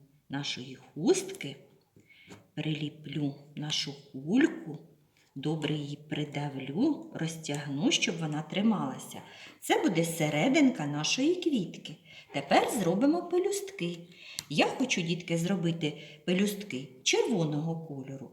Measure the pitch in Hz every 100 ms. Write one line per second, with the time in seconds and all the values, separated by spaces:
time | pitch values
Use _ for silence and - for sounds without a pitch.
0 | - _ - 139 139 - 127 127 - 143
1 | 202 381 - 190 139 - - _ _ _
2 | _ - - - _ - 151 147 151 -
3 | - 156 143 - - - 151 - - 131
4 | - 135 143 240 311 - - 139 - _
5 | _ _ _ 143 143 160 147 151 143 147
6 | - 147 - 147 143 131 131 151 311 277
7 | - - 160 - - 147 143 139 226 -
8 | - 165 160 147 160 190 220 185 139 131
9 | - - - - - - - 392 302 165
10 | 165 - 151 151 226 302 269 240 147 147
11 | 156 - 285 359 339 262 165 - - 156
12 | - - - 139 - 302 466 269 165 190
13 | 277 349 - 359 392 403 - - 175 170
14 | - - - - - 147 427 - 254 -
15 | 165 170 - 165 165 190 165 165 147 -
16 | - - - 185 202 - - 131 147 -
17 | - 453 370 202 156 147 160 165 160 139
18 | 127 135 -